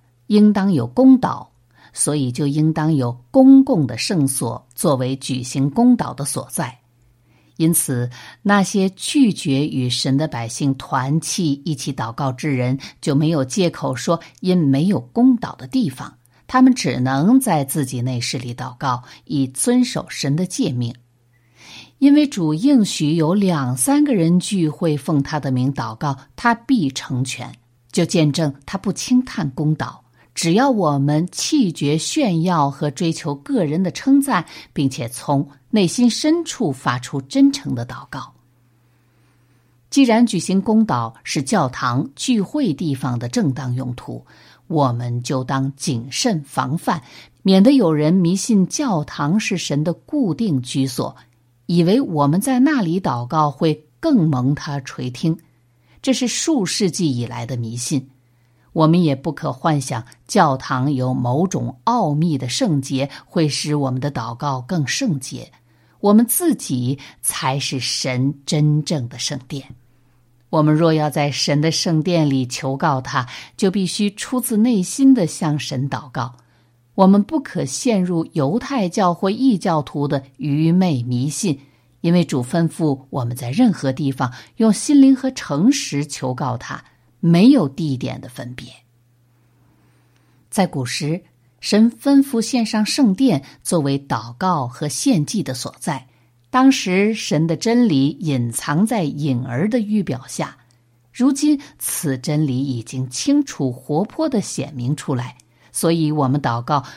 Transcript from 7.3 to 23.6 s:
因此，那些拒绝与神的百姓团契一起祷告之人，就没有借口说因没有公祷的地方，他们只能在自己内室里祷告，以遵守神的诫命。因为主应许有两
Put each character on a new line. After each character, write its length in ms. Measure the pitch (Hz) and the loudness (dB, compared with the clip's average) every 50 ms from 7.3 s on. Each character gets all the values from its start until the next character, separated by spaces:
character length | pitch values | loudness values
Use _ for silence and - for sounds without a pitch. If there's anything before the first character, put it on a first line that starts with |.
| _ _ _ _ _ - | _ _ _ _ _ -2
因 160 | 160 160 170 | 0 2 2
此， 360 | - - - 135 120 123 123 123 - - - - - | 0 -2 -2 -2 -4 -4 -4 -8 -12 -18 -20 -16 -6
那 220 | - 202 202 202 190 | 0 2 2 2 2
些 260 | 190 - 202 190 190 | 2 0 0 0 -2
拒 420 | 190 - - - - 302 269 220 - | -2 -6 -8 -2 2 4 4 4 2
绝 340 | - - 160 135 135 147 151 | 0 -2 -2 0 0 0 -2
与 220 | - 131 127 123 | -2 -2 -2 -2
神 260 | 123 - - 143 131 | -2 -2 -2 0 0
的 120 | 139 156 156 | 0 0 -2
百 200 | 156 120 117 113 | -4 -6 -8 -8
姓 260 | - - 156 139 135 | -6 -2 -2 -2 -2
团 440 | 135 - - 147 135 123 135 147 165 | -2 -4 -4 -4 -2 -2 0 -2 -2
契 340 | 160 - - - 180 156 139 139 - | -2 -2 -4 -2 -2 -2 -2 -2 -4
一 100 | 170 151 | -6 -6
起 180 | 123 - - 135 | -6 -6 -8 -8
祷 180 | 139 123 113 | -6 -8 -8
告 200 | 113 - 147 135 | -6 -4 -4 -4
之 240 | 127 123 - 151 139 | -4 -4 -4 -4 -2
人， 240 | 127 123 127 131 139 - - - _ | -2 0 -2 -2 -4 -6 -10 -20 _
就 120 | - - 143 | -4 0 0
没 160 | 139 160 156 | 2 2 2
有 140 | 165 151 131 | 2 0 -2
借 260 | 123 - 202 180 170 | -2 -2 0 0 0
口 260 | - - - 139 131 | -2 -4 -6 -6 -6
说 240 | 123 - - 170 165 - - - _ | -4 -2 -2 -2 -2 -4 -8 -18 _
因 180 | - 185 180 180 | -2 0 2 2
没 280 | 160 139 135 135 156 | 2 2 2 2 2
有 140 | 196 202 127 | 2 0 0
公 380 | 123 - - 233 247 262 254 220 | -4 -4 0 2 4 4 4 2
祷 180 | - - - - | 0 -8 -12 -14
的 100 | 123 127 | -12 -6
地 220 | - 262 240 156 | -2 -2 -2 -2
方， 280 | - - 139 - - _ _ _ _ _ _ | -4 -8 -12 -16 -18 _ _ _ _ _ _
他 160 | - - 254 | -2 4 6
们 120 | 254 262 247 | 6 6 6
只 260 | - - 160 123 127 | 4 2 -2 0 0
能 400 | 127 131 135 135 147 196 247 269 | 0 0 0 2 4 4 4 4
在 260 | 262 233 175 151 139 | 4 4 2 0 0
自 180 | 127 - 160 139 | 0 -2 -2 -2
己 160 | 123 127 123 | -2 -2 -4
内 220 | 120 131 127 120 | -4 -4 -4 -4
室 160 | 120 - - 135 | -4 -6 -6 -6
里 160 | 123 120 120 | -8 -8 -10
祷 240 | - 131 127 123 - | -10 -10 -12 -10 -6
告， 260 | 151 135 123 120 123 - - - _ | -4 -2 -2 -4 -6 -12 -20 -20 _
以 220 | - 165 143 135 127 | -4 -2 -2 -2 -2
遵 360 | 135 - - 247 240 254 247 | -4 -2 0 2 4 4 2
守 220 | 247 - - - - | 2 0 -6 -8 -8
神 280 | - - - 139 143 | -8 -6 -4 -2 0
的 100 | 160 185 | 0 -2
诫 260 | 185 - - 254 165 | -2 -2 -2 -2 -2
命。 240 | 127 120 120 117 120 - _ _ _ _ _ _ _ _ _ _ _ _ - - - - - - _ _ | -2 -2 -4 -4 -6 -10 _ _ _ _ _ _ _ _ _ _ _ _ -20 -20 -20 -20 -20 -20 _ _
因 160 | 269 285 285 | 4 6 8
为 140 | 294 302 285 | 6 6 4
主 260 | - 208 170 156 151 | 2 0 0 0 0
应 320 | 156 208 285 294 254 208 | 2 4 4 4 4 4
许 300 | - - - 160 147 156 | 2 0 0 0 0 2
有 180 | 170 156 151 180 | 2 2 2 2
两 420 | 208 202 185 175 151 | 2 2 2 2 0